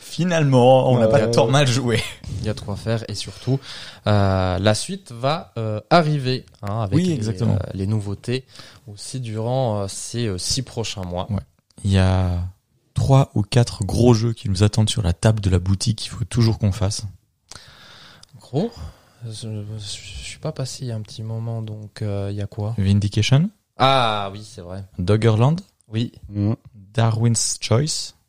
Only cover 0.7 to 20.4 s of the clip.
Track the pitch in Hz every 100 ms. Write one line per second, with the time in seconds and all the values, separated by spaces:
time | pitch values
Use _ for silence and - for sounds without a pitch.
0.7 | 131 131 123 110 113 113 117 131 135 143
1.7 | 120 120 107 - - - - 110 104 -
2.7 | 98 110 113 110 101 - - - 135 -
3.7 | - - - - 104 98 95 92 90 101
4.7 | 107 - 196 - 117 131 165 - - 110
5.7 | 107 - 165 156 151 127 127 - _ 101
6.7 | 107 104 127 180 151 110 98 113 98 -
7.7 | 95 95 110 101 101 - 123 - - -
8.7 | - - 101 - 131 120 107 113 127 127
9.7 | 104 98 - - 117 117 90 - - 127
10.7 | - 110 - 90 87 95 98 - _ _
11.7 | _ 101 98 92 92 92 87 90 - _
12.7 | _ _ - - 135 139 - 101 - 117
13.7 | - 95 85 120 113 117 113 - 92 104
14.7 | - 107 - 85 87 113 110 98 90 92
15.7 | 95 - 107 - - 107 - 113 110 107
16.7 | 92 95 - 101 - _ _ _ - -
17.7 | - - - - - _ - - 131 226
18.7 | - - - _ _ 117 107 113 110 104
19.7 | 107 101 - - - - -